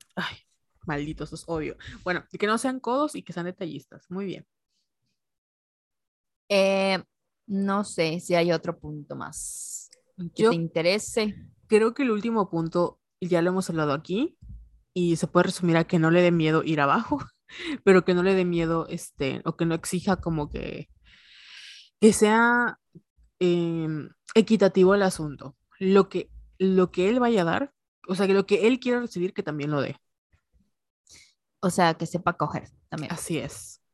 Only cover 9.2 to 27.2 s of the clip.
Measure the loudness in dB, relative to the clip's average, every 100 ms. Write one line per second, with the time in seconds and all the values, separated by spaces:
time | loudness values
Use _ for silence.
9.2 | -12 -12 -12 -12 -14 -16 -18 _ _ -14
10.2 | -12 0 2 2 -2 0 0 0 -2 -4
11.2 | -4 -6 -18 _ _ 2 2 0 -2 0
12.2 | -2 -2 -2 -2 -2 0 -2 -4 _ _
13.2 | 0 2 2 0 -2 -2 -2 -2 -4 -4
14.2 | -4 -6 -20 -20 -20 _ _ -2 0 0
15.2 | 2 2 2 0 2 2 2 2 4 6
16.2 | 4 4 2 2 0 0 2 2 0 -6
17.2 | -6 _ _ -14 -10 -2 4 4 4 0
18.2 | 2 2 0 0 0 -2 -4 -10 -12 _
19.2 | -4 -4 -6 -2 -2 -2 -4 -4 -2 -2
20.2 | -2 -4 -4 -8 -10 -12 -14 _ _ -20
21.2 | _ -20 -20 -20 -20 -20 -20 _ 4 6
22.2 | 4 4 4 2 0 -6 _ -20 _ _
23.2 | _ _ 0 2 0 -2 -4 -6 -10 _
24.2 | 0 2 4 4 4 6 6 6 2 -2
25.2 | -8 -10 -16 _ _ _ 4 4 4 -2
26.2 | -8 -16 -20 _ 2 4 2 2 0 2